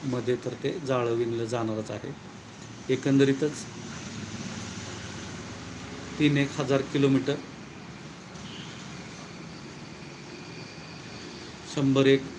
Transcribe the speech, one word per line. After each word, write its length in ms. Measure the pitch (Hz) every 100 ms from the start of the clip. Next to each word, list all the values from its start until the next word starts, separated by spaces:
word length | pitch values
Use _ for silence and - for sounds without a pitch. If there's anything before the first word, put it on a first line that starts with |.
मध्ये 320 | 139 123 117 123 127
तर 40 |
ते 300 | 117 135 - 139
जाळं 260 | 127 120
विणलं 320 | 117 117 117 113
जाणारच 460 | 120 117 110 110
आहे. 220 | 107 - - - - - - - - -
एकंदरीतच 580 | 131 143 139 139 135 151 - - - - - - - - - - - - - - - - - - - - - - - - - - -
तीन 180 | 147 143
एक 220 | 139 -
हजार 220 | 131 135
किलोमीटर, 540 | 135 147 139 135 139 139 - - - - - - - - - - - - - - - - - - - - - - - - - - - - - - - - - - - - - - - - - - - -
शंभर 300 | 135 135 135
एक 160 | 135 135